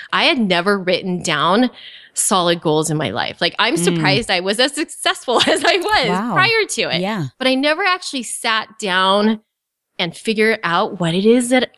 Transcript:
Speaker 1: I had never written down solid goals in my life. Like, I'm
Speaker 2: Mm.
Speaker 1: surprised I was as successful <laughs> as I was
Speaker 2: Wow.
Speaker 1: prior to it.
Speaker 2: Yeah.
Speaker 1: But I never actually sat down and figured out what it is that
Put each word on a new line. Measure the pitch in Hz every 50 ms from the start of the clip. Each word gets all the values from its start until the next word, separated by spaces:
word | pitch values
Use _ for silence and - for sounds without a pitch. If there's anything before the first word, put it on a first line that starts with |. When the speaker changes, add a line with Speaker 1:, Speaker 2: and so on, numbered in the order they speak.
| - - -
Speaker 1:
I | 185 226
had | 285 - 254
never | 220 190 180 175 175 202 202 196
written | 175 180 180 143 - 190 180 175
down | - 175 156 151 - 165 185 226 254 240 - - - - - - - - -
solid | - - - 214 185 170 175 170 170
goals | - 165 151 156 156 165
in | 151 156
my | 147 107
life. | 98 117 71 - - -
Like, | - 170 - -
I'm | 202 226 302
Speaker 2:
Mm. | 330 170
Speaker 1:
surprised | - 175 165 160 185 190 220 226 -
I | 196 180
was | 180 190 208 208
as | 254 294 294
successful | 294 330 - - - - 339 370 - - - 233 262
<laughs> | - -
as | 320 339 277
I | 392 349 370
was | 359 415 427 381 269 214
Speaker 2:
Wow. | 180 185 214 247 196
Speaker 1:
prior | 370 370 453 453 453 403 -
to | - - 180 147 127
it. | 147
Speaker 2:
Yeah. | 180 196 226 202 151 131 _ -
Speaker 1:
But | 254 254
I | 262
never | 262 277 294 311 320 403
actually | 381 359 370 - - - 269 220
sat | - - - - 240 220 220 - - - -
down | 214 190 180 185 185 190 196 208 208 220 220 214 _ _ _ _ _ _ _ _ _ _ _ -
and | 185 165 165
figured | - - 226 220 214 214 220 226 220 -
out | 170 170 180 214 - 202 175
what | 175 165 165
it | 185 196
is | 220 233 254 240 240
that | 262 254 - - _